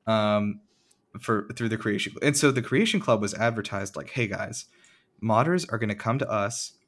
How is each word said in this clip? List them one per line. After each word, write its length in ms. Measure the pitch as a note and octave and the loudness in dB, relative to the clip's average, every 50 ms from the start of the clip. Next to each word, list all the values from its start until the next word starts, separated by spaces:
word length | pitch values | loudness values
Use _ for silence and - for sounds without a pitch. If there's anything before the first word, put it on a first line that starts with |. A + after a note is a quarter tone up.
| _ | _
um, 540 | A2 A2 A2 G#2+ G#2 G#2 G#2 G#2 G#2 G2+ - _ _ _ _ _ _ _ _ _ _ - - | 0 2 2 4 2 2 2 2 -2 -4 -8 _ _ _ _ _ _ _ _ _ _ -18 -10
for, 300 | - - A2+ G#2 - - - | -2 -2 0 0 -2 -6 -6
through 140 | - A#2+ A2+ | -4 -2 -2
the 80 | A2+ A2 | -2 -2
Creation 340 | - A2 G2+ F#2+ - - | -2 -2 -2 -2 -4 -6
Cl-, 140 | - - - D3 | -6 0 0 0
and 80 | C#3+ | 2
so 140 | C#3+ - C#3+ | 4 4 4
the 100 | C3+ B2+ | 4 4
Creation 400 | A#2+ - B2+ D3 A3+ A3+ - F#3+ | 0 2 2 2 4 4 2 0
Club 220 | - - A#2 G#2+ | 4 2 2 2
was 100 | G#2 G2 | 2 -2
advertised 640 | - - A2+ A#2 A#2 A2 G2 - G2+ G2 G2+ - - | 0 0 0 0 2 0 -4 -4 -6 -6 -6 -6 -8
like, 140 | - - - | -10 -12 -6
"Hey 160 | - C3+ A#2 | -2 -2 -2
guys, 400 | G2 G2 - G2+ - A#2+ - - _ _ _ _ _ _ _ _ _ _ _ | -2 -2 -6 -6 -8 -8 -12 -14 _ _ _ _ _ _ _ _ _ _ _
modders 440 | G#2+ A2+ A2 A2+ B2+ E3 F3+ F3+ - - | 0 2 4 4 4 4 2 0 0 -2
are 60 | A#2 A2 | -4 -2
gonna 160 | A#2 G#2 G#2 | -2 -2 -2
come 240 | G#2 - A2+ A#2 - | -2 0 0 0 0
to 120 | - - | 0 0
us. 420 | G#2+ G#2 G2+ G2+ A#2+ - - - - _ _ | 0 0 0 -2 -4 -6 -10 -10 -12 _ _